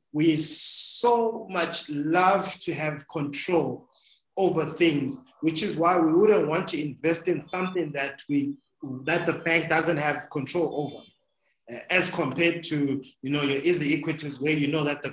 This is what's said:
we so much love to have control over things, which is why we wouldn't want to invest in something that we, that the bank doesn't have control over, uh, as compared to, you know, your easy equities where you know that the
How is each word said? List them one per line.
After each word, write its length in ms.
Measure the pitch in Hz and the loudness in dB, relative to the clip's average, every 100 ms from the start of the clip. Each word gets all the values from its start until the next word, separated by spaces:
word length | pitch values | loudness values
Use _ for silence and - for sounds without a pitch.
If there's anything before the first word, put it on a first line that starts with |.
| _ | _
we 260 | 151 160 151 | 2 4 4
so 1080 | - - - - - - 240 240 226 220 190 | 0 -4 -4 -4 -6 0 2 4 2 -2 -4
much 400 | 180 160 - - | -2 -2 -4 -6
love 640 | 147 156 180 185 196 - - | -4 2 4 4 4 0 -8
to 160 | - 147 | -6 -4
have 320 | 151 143 - | -4 -6 -8
control 800 | 160 143 - - 170 131 123 - _ _ _ _ 190 | -6 -6 -6 0 2 0 -4 -14 _ _ _ _ 0
over 300 | 180 156 151 | 2 2 -2
things, 460 | - 165 143 127 - - _ | 2 2 2 -2 -6 -14 _
which 240 | 160 156 | -2 0
is 120 | 202 151 | -2 2
why 240 | 165 180 | 2 4
we 140 | 160 | 4
wouldn't 340 | 170 214 185 151 | 6 6 6 4
want 200 | 165 185 | 0 -2
to 120 | 147 | -4
invest 480 | 147 127 160 165 185 | -6 -2 0 0 0
in 160 | 156 - | -2 -4
something 440 | 185 185 185 151 | -4 -2 -2 -4
that 280 | 143 139 - - | -4 -6 -6 -2
we, 240 | 143 143 - _ _ 135 127 | 0 0 -4 _ _ -10 -6
that 240 | 135 170 175 | -2 0 0
the 60 | |
bank 360 | 147 165 165 156 | -2 0 0 2
doesn't 280 | 160 160 151 | 2 2 0
have 300 | 151 143 - | 0 -2 -6
control 380 | 147 131 175 151 139 143 | -6 -4 -2 -2 -2 -6
over, 160 | - - _ _ _ _ _ - | -8 -18 _ _ _ _ _ -16
uh, 120 | 120 - | -12 -2
as 180 | 180 - | 0 0
compared 540 | 175 139 127 170 165 | -2 -2 2 0 0
to, 400 | - 151 139 127 - _ | -4 -2 -2 -4 -8 _
you 80 | 135 | -4
know, 140 | 147 | -2
your 180 | 139 139 | 0 0
easy 320 | 165 165 147 147 | 0 2 0 0
equities 440 | 160 151 151 120 | -2 -6 -8 -4
where 140 | 147 | 0
you 160 | 151 143 | 2 2
know 140 | 156 | 0
that 200 | 147 143 | 0 -2
the 80 | 131 | -8